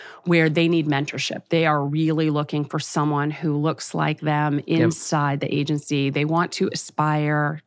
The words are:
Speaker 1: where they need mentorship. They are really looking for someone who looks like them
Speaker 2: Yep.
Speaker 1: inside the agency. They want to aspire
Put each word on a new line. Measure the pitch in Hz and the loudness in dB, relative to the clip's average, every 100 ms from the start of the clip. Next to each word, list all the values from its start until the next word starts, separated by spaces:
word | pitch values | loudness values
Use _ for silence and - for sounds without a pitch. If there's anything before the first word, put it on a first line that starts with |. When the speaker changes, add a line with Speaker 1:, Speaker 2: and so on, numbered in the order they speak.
| - - 180 | -18 -10 2
Speaker 1:
where | 170 160 | 4 4
they | 156 165 | 4 4
need | 170 151 | 2 2
mentorship. | 139 147 131 - - - | 0 -2 -4 -6 -6 -2
They | 165 160 | 2 2
are | 151 143 | 2 0
really | 151 160 156 156 | 0 0 2 2
looking | 147 147 147 147 | 0 0 -2 -2
for | 135 | -4
someone | - 160 147 143 147 | -2 0 0 0 -2
who | 151 160 147 | -2 -2 0
looks | 156 156 - - | 0 -2 -6 -2
like | 151 151 | -2 -2
them | 156 147 151 143 - | 0 0 2 0 0
Speaker 2:
Yep. | 160 | 2
Speaker 1:
inside | 165 160 - 156 143 143 | 2 0 -2 0 2 0
the | - 147 | -2 -2
agency. | 143 147 - 147 139 | 0 -2 -2 0 0
They | 143 147 | 0 0
want | 165 170 | 0 0
to | - 190 | -2 -2
aspire | - - - 151 151 147 151 147 156 | -2 -6 -2 0 0 0 0 0 -4